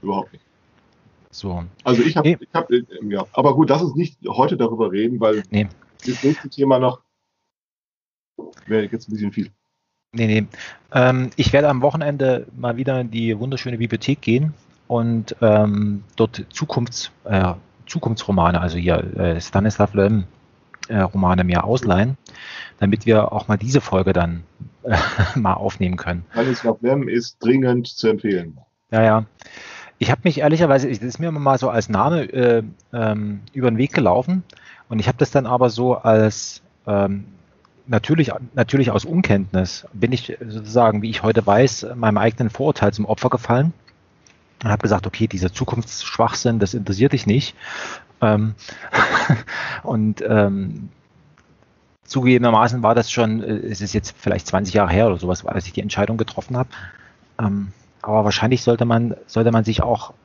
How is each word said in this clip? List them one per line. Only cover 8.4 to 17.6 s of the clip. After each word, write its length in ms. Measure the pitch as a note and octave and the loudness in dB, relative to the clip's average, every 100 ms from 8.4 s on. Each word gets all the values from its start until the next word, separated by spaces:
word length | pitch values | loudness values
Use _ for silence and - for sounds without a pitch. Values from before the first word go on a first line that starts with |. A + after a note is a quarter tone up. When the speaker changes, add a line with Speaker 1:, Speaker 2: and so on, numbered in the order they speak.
| - - - | -20 -20 -4
Speaker 1:
Wäre 160 | A2 | -2
jetzt 260 | G2+ A2+ - | -2 -8 -8
ein 40 | |
bisschen 180 | G#2+ G#2 | -6 -6
viel. 180 | G2+ G2 _ _ _ _ _ _ | -6 -8 _ _ _ _ _ _
Speaker 2:
Nee, 160 | A2+ A2+ | -2 2
nee. 180 | G#2+ G#2 - - - _ | 2 0 -10 -20 -20 _
Ähm, 380 | C3 B2+ B2+ B2+ - | 2 4 2 -2 0
ich 180 | B2 | 2
werde 160 | C#3 D3 | 4 4
am 120 | C3 | 2
Wochenende 680 | C#3+ D#3 D3 C#3+ C3 B2 - B2+ | 0 0 -4 0 0 0 -4 -8
mal 200 | B2 A#2 | -6 -4
wieder 220 | C3+ C3 | -2 -4
in 100 | A#2+ | -4
die 260 | A2+ A2+ G#2+ | -4 -2 -2
wunderschöne 400 | B2+ C3 B2+ A#2 | -4 -6 -8 -6
Bibliothek 440 | A2+ A#2 - C#3 | -4 -4 -2 -2
gehen 320 | - A#2+ D#3 D3+ _ _ _ | 2 2 0 -4 _ _ _
und, 480 | A#2+ A#2 A#2 G#2+ - | -2 0 -2 -4 0
ähm, 640 | A2+ G#2+ G#2+ G#2 G#2 G2+ - - | 4 6 4 2 -2 -4 -10 0
dort 300 | A2+ - - | 0 0 -12
Zukunfts-, 600 | - D3+ - B2 - - _ - | -8 -4 -2 -4 -8 -14 _ -2
äh, 280 | G2 F#2 F2 | 0 0 -4